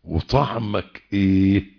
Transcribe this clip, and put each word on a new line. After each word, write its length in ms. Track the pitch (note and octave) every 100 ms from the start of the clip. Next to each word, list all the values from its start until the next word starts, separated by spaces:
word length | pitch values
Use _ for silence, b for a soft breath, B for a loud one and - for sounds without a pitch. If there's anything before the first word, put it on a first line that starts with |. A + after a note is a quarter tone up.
وطعمك 960 | E2 E2 - C3 B2+ A#2 G#2+ G2+ - - _
ايه 520 | G2+ F#2+ F#2+ G2 G2 G2